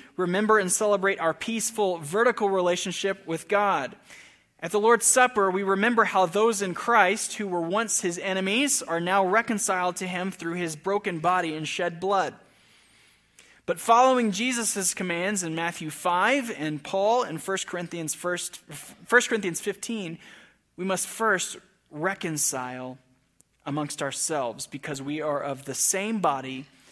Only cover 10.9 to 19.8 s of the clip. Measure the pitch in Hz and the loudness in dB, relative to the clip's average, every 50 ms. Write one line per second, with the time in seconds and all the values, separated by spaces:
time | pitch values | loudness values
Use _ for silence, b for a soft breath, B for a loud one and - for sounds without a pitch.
10.9 | 202 202 202 196 175 160 156 175 185 180 175 160 156 156 156 147 - - 180 170 | -2 -2 -2 -4 -4 0 0 2 2 2 0 -2 -4 -6 -6 -6 -4 -4 -4 -4
11.9 | 170 165 185 190 202 190 170 135 - - b b b b b b b b b b | -4 -4 -2 0 2 2 0 -2 -4 -10 b b b b b b b b b b
12.9 | b b b b b b b b b b b b b b _ - 170 165 - - | b b b b b b b b b b b b b b _ -6 -6 0 2 6
13.9 | 226 233 254 262 262 254 233 214 185 185 233 254 254 240 220 - - 202 185 - | 6 8 8 6 6 4 2 2 0 0 -2 -2 0 -2 -2 -2 -2 -2 -2 -2
14.9 | - - 190 180 170 170 180 196 214 190 180 165 160 165 170 170 165 - 170 151 | -2 -2 -4 -4 -2 -2 -2 -2 -2 -2 -4 -4 -4 -2 -4 -4 -4 -6 -8 -10
15.9 | - - - 180 175 180 190 226 269 285 247 233 208 - 151 156 151 147 - - | -8 -4 -2 0 2 2 4 4 2 2 0 -4 -6 -6 -6 -6 -6 -6 -6 -4
16.9 | - 196 196 214 233 254 240 185 160 170 - - 190 185 - - - 175 175 170 | -2 2 2 4 2 2 0 -2 -6 -8 -6 -4 -4 -4 -6 -6 -8 -8 -8 -8
17.9 | - 170 160 147 - - - 175 175 175 - - - - - - 156 - - - | -8 -8 -6 -6 -6 -6 -4 -4 -4 -4 -6 -8 -12 -14 -18 -18 -18 -16 -16 -18
18.9 | - - - - 226 247 233 - 247 214 196 185 165 - - 208 190 - | -20 -20 0 4 4 4 4 4 0 -2 -2 -2 -4 -4 -4 -6 -6 -6